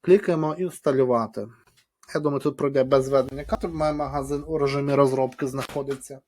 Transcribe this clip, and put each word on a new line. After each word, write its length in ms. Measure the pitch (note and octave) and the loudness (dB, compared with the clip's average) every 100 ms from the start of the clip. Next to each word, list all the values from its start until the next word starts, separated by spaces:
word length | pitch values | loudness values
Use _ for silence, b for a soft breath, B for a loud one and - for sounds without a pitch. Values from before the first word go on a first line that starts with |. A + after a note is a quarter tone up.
Клікаємо 540 | - F#3+ G3+ E3 D#3 D#3 | 6 4 4 0 -2 -2
і 40 | |
«Інсталювати». 840 | F3+ - - C3+ B2+ A#2+ A2 - G#2+ - _ _ _ _ - | -6 -2 0 2 2 2 0 -6 -12 -14 _ _ _ _ -8
Я 60 | D#3 | -4
думаю, 200 | D3+ C#3 | -2 0
тут 160 | D3+ C3 | -2 -2
пройде 280 | C#3+ C#3 | -2 0
без 240 | C3 C#3 C3 | 4 4 4
введення 360 | C#3 C3 C3+ | 2 2 -4
карток, 300 | D3 A3 F3+ | -6 -4 -4
має 180 | D#3+ D3+ | -2 -2
магазин 520 | D3 C#3+ C#3+ C#3 C#3+ D3 | -2 -4 -4 -4 -6 -4
у 120 | D#3 | -2
режимі 360 | C#3+ C#3 C#3+ | 0 0 0
розробки 520 | C#3 C#3 C3 C3 - C#3+ | 4 4 4 -2 -2 -6
знаходиться. 760 | C3+ B2+ D3 C3+ C3 - C3+ | -4 -6 -6 -6 -8 -10 -18